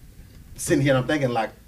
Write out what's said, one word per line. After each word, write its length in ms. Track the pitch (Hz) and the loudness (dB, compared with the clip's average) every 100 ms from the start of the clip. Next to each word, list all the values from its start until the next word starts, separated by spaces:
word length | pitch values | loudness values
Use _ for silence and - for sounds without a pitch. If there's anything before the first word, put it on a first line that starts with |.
| - - - - - | -20 -20 -20 -20 -20
sitting 260 | - - 156 | -10 0 2
here 140 | 143 | 4
and 80 | 131 | 2
I'm 60 | 131 | 2
thinking, 220 | 156 131 | 0 0
like, 200 | 117 110 - | -2 -4 -8